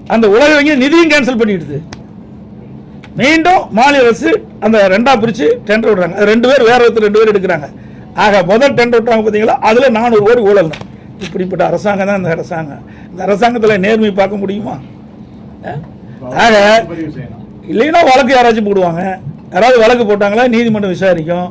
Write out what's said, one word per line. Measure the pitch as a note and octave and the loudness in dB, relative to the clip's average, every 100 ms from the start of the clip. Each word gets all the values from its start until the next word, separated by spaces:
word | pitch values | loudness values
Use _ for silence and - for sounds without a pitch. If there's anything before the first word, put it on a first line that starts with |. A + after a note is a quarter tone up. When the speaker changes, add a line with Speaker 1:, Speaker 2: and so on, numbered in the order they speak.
| - A3+ | -4 0
Speaker 1:
அந்த | A3 G#3 | 2 4
உலக | D4 D4+ | 4 4
வங்கி | C#4+ D4 | 2 2
நிதியும் | C4+ E4+ E4 | 2 2 4
கேன்சல் | D4 A#3+ B3 | 2 0 0
பண்ணிடுது. | A3 F#3+ C#3 C#3+ - - - - - - - - - - - - - - | -2 -2 -6 -10 -12 -18 -20 -20 -20 -20 -20 -20 -20 -20 -20 -20 -16 -4
மீண்டும் | B3 D#4+ D#4+ F#4 - G3+ | 0 2 2 0 0 0
மாநில | C4+ C#4+ A#3+ | 2 4 2
அரசு | A3+ D4+ - - - G#3+ | 2 0 -2 -4 -6 0
அந்த | A3 G3 F#3+ | 2 2 2
ரெண்டா | A#3+ B3+ | 2 2
பிரிச்சு | A3+ - A4 A#4 - | 0 -2 -2 -2 -2
டெண்டர் | G#3+ A3+ | -2 0
விடுறாங்க. | G3+ F3 D#3 | 0 -2 0
அது | G#3 | 2
ரெண்டு | A3 B3 | 2 4
பேர் | C#4 A3+ | 2 4
வேற | B3 A#3+ | 4 4
ஒருத்தர் | A3 G#3 | 2 0
ரெண்டு | G#3+ | 2
பேர் | A3 | 2
எடுக்கிறாங்க. | G3+ F#3 E3 C#3+ - - - - - G3+ | 2 -2 -4 -6 -16 -20 -20 -16 -2 2
ஆக | G3+ F3 | 2 2
முதல் | G#3+ C#4 A#3+ | 2 2 2
டெண்டர் | A#3+ A#3+ | 0 0
விட்டாங்க | A3+ A3+ G#3+ | 2 0 0
பாத்தீங்களா, | G#3 A3 - G#3 | 0 0 0 2
அதுல | A3+ C4+ G#3+ | 2 2 2
நானூறு | A#3+ A3 G3+ | 2 2 4
கோடி | B3 G3+ | 2 4
ஊழல். | G3+ E3 - - - - - F3+ | 2 2 -4 -16 -20 -20 -16 -12
இப்படிப்பட்ட | - F3+ F3+ E3+ | -8 -8 -2 -2
அரசாங்கம் | E3 G#3 G3 G3 | -2 -2 -4 -2
தான் | G3+ | -4
இந்த | F3 E3 | -4 -6
அரசாங்கம். | D#3 E3+ D#3 - - - - | -6 -10 -10 -14 -18 -20 -18
இந்த | - F#3 | -10 -4
அரசாங்கத்துல | G3+ A#3+ B3 G#3+ G#3 F#3+ | 0 0 0 0 0 0
நேர்மை | A3 G#3+ G3 | 0 0 0
பார்க்க | F#3+ G3+ | -2 -2
முடியுமா? | G3 G3+ A3 - - - - - - - - - - | -8 -8 -10 -12 -16 -20 -20 -20 -20 -20 -20 -18 -14
ஆ? | C3+ - - - - B2+ C#3 | -14 -14 -20 -20 -18 -10 -2
ஆக, | A3+ G#3+ G3+ A3 A3+ | 2 2 4 2 0
Speaker 2:
பதிவு | E3 D#3 C#3+ | -8 -10 -12
செய்யணும். | - - - - - | -16 -16 -20 -20 -8
Speaker 1:
இல்லைன்னா | F3 C#4+ E4+ D#4+ | -4 -2 -2 0
வழக்கு | B3+ B3+ C4 | 0 2 2
யாராச்சும் | A#3+ A3+ G#3 | 2 0 -2
போடுவாங்க. | G3 F3 E3 F#3 F#3 - - - | -2 -2 -4 -6 -8 -12 -16 -8
யாராவது | F3+ A3+ B3+ | 0 2 4
வழக்கு | A3 B3 G#3 | 4 2 0
போட்டாங்களா, | G#3 G3+ G#3 B3+ A3+ | 0 0 0 0 0
நீதிமன்றம் | A#3 G#3+ G3+ F3 | 0 -2 -4 -2
விசாரிக்கும். | F#3+ E3+ D#3 F3 F3+ | 0 0 -2 -6 -6